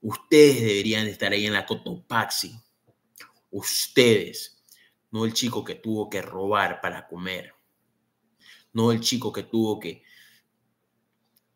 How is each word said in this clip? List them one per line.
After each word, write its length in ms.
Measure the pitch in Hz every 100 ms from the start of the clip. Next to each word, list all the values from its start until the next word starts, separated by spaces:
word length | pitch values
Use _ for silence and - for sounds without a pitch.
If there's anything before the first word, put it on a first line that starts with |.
Ustedes 600 | 113 - - 156 151 127
deberían 440 | 113 101 104 107
de 80 | 107
estar 200 | 98 101
ahí 140 | 101 104
en 60 |
la 140 | 104 95
Cotopaxi. 920 | - - 87 - 117 107 - - 113 _ _ _ _ _ - - _ _
Ustedes, 1120 | 101 - - - - 123 107 87 - - _ _ - _ _ _
no 140 | 107
el 80 | 113
chico 320 | 107 120 117
que 120 | 98 -
tuvo 340 | 110 107 104
que 120 | 101
robar 580 | 90 92 98 104 95 90
para 260 | 90 87 -
comer. 480 | 87 92 90 - _ _ _ _ _ _ _ _ _ _ - _
No 180 | 113 117
el 80 | 117
chico 340 | 113 120 107
que 120 | -
tuvo 340 | - 113 110 104
que, 240 | 87 80 _ - - _ _ _ _ _ _ _ _ _ _ _ _